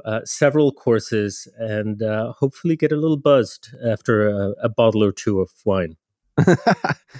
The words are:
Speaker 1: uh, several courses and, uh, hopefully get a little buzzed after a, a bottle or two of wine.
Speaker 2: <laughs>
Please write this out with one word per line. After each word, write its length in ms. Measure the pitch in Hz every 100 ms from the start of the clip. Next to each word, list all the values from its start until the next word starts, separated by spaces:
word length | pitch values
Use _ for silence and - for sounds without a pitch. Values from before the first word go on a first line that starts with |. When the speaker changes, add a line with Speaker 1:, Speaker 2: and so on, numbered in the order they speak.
Speaker 1:
uh, 180 | 113 110
several 480 | - - 143 151 143
courses 720 | 139 - 113 - 110 104 - - -
and, 460 | 113 107 107 104
uh, 300 | 110 107 117
hopefully 420 | - 139 - 170
get 160 | 160 151
a 60 | 151
little 200 | 160 151
buzzed 500 | 143 139 107 - - - 117
after 420 | 107 - 110 104
a, 260 | 101 98 101
a 80 | 117
bottle 360 | 107 117 107
or 80 | 104
two 280 | 98 - 98
of 100 | 92 -
wine. 320 | - 95 85 82 _ _ _ -
Speaker 2:
<laughs> 100 | 170 170 - - 185 - _